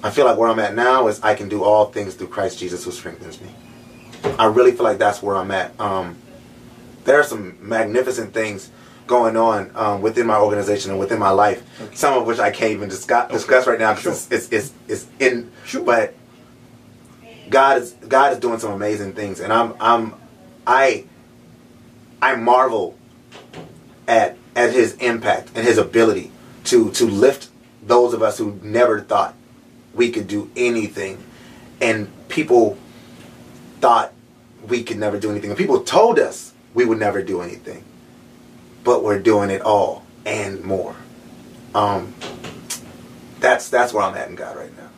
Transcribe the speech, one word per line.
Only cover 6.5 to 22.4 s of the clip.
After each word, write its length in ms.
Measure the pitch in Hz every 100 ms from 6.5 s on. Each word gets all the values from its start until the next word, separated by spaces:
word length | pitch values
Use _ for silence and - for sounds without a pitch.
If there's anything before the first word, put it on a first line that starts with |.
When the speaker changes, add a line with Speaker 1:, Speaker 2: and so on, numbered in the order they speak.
| - - - - -
Speaker 1:
there 140 | - 143
are 60 |
some 320 | 143 107 95 -
magnificent 720 | 98 110 104 117 123 - 104
things 360 | 113 110 101 - - - - -
going 300 | 135 113 113
on, 340 | 113 107 95
um, 260 | - 107 101
within 240 | 104 117 117
my 120 | 107
organization 520 | 104 104 98 101 98
and 80 | 98
within 180 | 98 113
my 120 | 98
life, 320 | 98 104 90 - -
Speaker 2:
Okay. 140 | 107
Speaker 1:
some 220 | - 147 131
of 100 | 113
which 120 | 113
I 120 | 104
can't 200 | 101 113
even 160 | 104 101
discuss, 360 | 92 - 120 123
Speaker 2:
Okay. 80 |
Speaker 1:
discuss 320 | 113 - 131 127
right 120 | 113
now 140 | 110
'cause 80 | 110
Speaker 2:
Sure. 100 | -
Speaker 1:
it's, 160 | - -
it's, 180 | 110 -
it's, 200 | 110 101 - -
it's 180 | 107 - -
in, 320 | 131 120 117 - -
Speaker 2:
Sure. 160 | 262
Speaker 1:
but 320 | - 117 107 - - - - - - - - - - - - - -
God 320 | 131 135 127
is, 120 | 117 - 113
God 240 | 131 139
is 60 | 123
doing 200 | 123 113
some 100 | 110
amazing 400 | 98 104 104 98
things, 260 | 95 104 92
and 120 | 98
I'm, 220 | 113 113 -
I'm, 340 | 110 117 110 - - - - - -
I, 380 | 131 135 - - - - - - - - - - - - -
I 140 | -
marvel 600 | 120